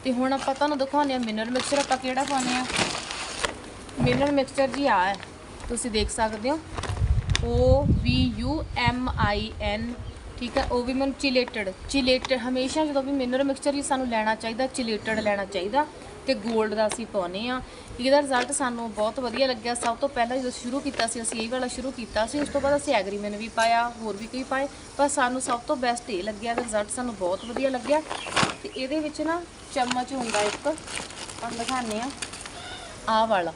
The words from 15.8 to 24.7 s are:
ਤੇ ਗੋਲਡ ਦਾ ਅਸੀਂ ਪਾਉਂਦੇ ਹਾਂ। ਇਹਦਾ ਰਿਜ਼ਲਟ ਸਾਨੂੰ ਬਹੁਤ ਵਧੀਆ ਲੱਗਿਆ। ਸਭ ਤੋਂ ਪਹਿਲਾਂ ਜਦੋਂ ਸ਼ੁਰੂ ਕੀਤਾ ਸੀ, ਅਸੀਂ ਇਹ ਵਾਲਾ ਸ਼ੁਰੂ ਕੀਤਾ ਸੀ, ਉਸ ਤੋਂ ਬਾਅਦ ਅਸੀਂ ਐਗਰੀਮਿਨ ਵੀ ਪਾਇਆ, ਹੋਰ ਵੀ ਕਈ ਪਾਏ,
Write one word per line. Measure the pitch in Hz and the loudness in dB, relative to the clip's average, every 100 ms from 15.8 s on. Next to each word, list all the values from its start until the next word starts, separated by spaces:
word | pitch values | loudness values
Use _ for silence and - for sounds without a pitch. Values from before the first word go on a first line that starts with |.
| 302 - - - - | 0 -4 -16 -10 -2
ਤੇ | |
ਗੋਲਡ | 254 214 226 220 | 0 2 2 2
ਦਾ | 214 214 | 2 0
ਅਸੀਂ | 214 226 | 0 -4
ਪਾਉਂਦੇ | 214 175 190 240 | -2 -2 -2 -2
ਹਾਂ। | 254 247 - - - | -4 -6 -14 -14 -2
ਇਹਦਾ | 247 285 | 4 6
ਰਿਜ਼ਲਟ | 285 254 247 | 6 2 2
ਸਾਨੂੰ | 277 262 233 233 | 0 -2 -2 -6
ਬਹੁਤ | 208 214 226 | 0 0 0
ਵਧੀਆ | 247 233 262 | -4 2 2
ਲੱਗਿਆ। | 247 226 240 | 2 -2 0
ਸਭ | 240 233 | 0 0
ਤੋਂ | 277 | -2
ਪਹਿਲਾਂ | 277 233 254 | 0 0 0
ਜਦੋਂ | 254 | -2
ਸ਼ੁਰੂ | - 240 269 | -4 -4 -2
ਕੀਤਾ | 285 - 226 | -4 0 -2
ਸੀ, | 240 | 0
ਅਸੀਂ | 226 233 | -4 -2
ਇਹ | 226 | -2
ਵਾਲਾ | 254 254 | -2 -2
ਸ਼ੁਰੂ | 254 254 | -4 -6
ਕੀਤਾ | 262 220 214 226 | -6 -4 0 0
ਸੀ, | 285 | 0
ਉਸ | 285 | 0
ਤੋਂ | 285 | 0
ਬਾਅਦ | 269 285 | 2 2
ਅਸੀਂ | 294 | 4
ਐਗਰੀਮਿਨ | 240 190 202 208 208 | 2 2 -2 -4 -6
ਵੀ | 226 | -4
ਪਾਇਆ, | - 226 233 240 | 2 4 6 2
ਹੋਰ | 233 220 196 | -2 -6 -6
ਵੀ | 226 | -6
ਕਈ | 254 | -6
ਪਾਏ, | 262 269 277 | -2 -2 -2